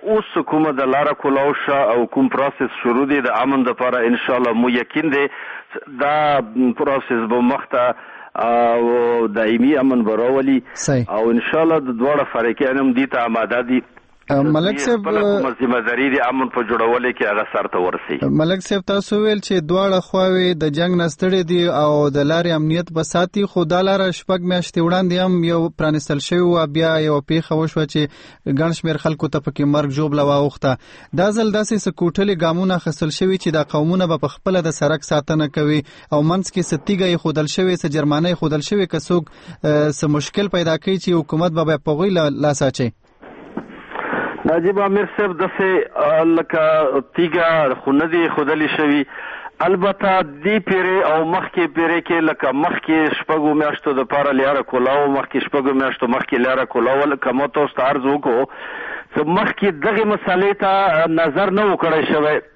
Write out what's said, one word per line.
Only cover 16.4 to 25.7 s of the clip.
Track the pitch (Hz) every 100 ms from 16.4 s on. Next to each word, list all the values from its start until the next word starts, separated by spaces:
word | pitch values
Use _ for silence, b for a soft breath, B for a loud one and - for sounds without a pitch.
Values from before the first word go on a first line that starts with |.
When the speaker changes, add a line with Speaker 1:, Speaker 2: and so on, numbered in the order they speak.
| 127
Speaker 1:
په | 123 110
جوړولو | 117 113 120 123 120
کې | 113
هغه | 104 107
سر | 110 98
ته | 98
ورسي. | 90 85 - 71 - 147
Speaker 2:
ملک | 160 190
صاحب، | - 202 185
تاسو | 202 196 208
وویل | 214 208
چې | - 190 151
دواړه | 180 196 185 -
خواوې | 190 185 185 180 170
د | 156 143
جنګ | 170 180
نه | 170
ستړي | - 185 190 165
دي | 180 175 135
او | 151 147 147 139
د | 143
لارې | 160 170 160
امنیت | 156 160 175 165
به | 160
ساتي، | 170 180 208 202
خو | - 165
دا | 175 190
لاره | 196 190 175
شپږ | - 185 180
میاشتې | 180 170 -
وړاندې | 165 185 185 180
هم | 185 180 165
یو | 170 165